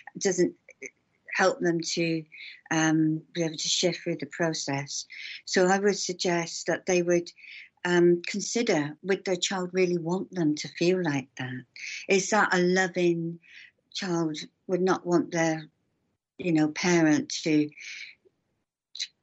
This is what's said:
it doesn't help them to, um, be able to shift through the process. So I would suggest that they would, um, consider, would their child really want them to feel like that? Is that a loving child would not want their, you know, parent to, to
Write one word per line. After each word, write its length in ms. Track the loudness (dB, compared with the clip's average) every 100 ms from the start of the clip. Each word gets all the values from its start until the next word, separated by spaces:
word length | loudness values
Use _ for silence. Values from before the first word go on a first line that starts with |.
| -14
it 80 | -4
doesn't 320 | -2 2 0 0 _ -20 -20 _ _ _ -8
help 240 | 2 2 2
them 220 | 0 0 -2
to, 280 | -2 -2 -2 -6 -18 -20 -20 _
um, 520 | 0 4 4 4 0 -4
be 100 | -4
able 140 | -4 -2
to 120 | -2
shift 340 | 0 0 0
through 160 | -6 -6
the 60 | -8
process. 800 | -2 -2 -2 -4 -4 -4 -10 -12 -16 -14 -14 -4
So 200 | 2 4
I 140 | 4
would 180 | 2 0
suggest 680 | -4 -2 0 0 -2 -6 -4
that 180 | -4 0
they 160 | 0
would, 260 | 2 0 0 -14 -20 -20 -20 _
um, 380 | 0 4 6 4
consider, 720 | 0 -6 -4 -2 2 0 0 -6
would 220 | -4 -2
their 100 | 0
child 360 | -2 -2 -4 -2
really 260 | 0 0 0
want 340 | -2 -4 -4
them 220 | 0 0
to 140 | 0 -6
feel 340 | 0 0 2
like 260 | 0 -2 -6 -10
that? 260 | -8 -8 -12 -16 -14 -12 0
Is 220 | 0 2
that 240 | 2 2
a 40 | 2
loving 840 | 4 2 0 2 2 2 -4 -8 _ -20 -20 _ _
child 460 | -10 -4 -2 -2 -4 -12 _ -4
would 140 | 0
not 260 | 2 0 2
want 240 | 0 2
their, 360 | 0 0 -2 -8 _ _ _ _ _ _ -6
you 120 | 0
know, 180 | 2 2
parent 600 | 0 2 4 6 4 0
to, 400 | -4 2 2 2
to 1400 | -4 -16 -16 -16 -20 _ _ _ _ _ _ _ -14 -14 _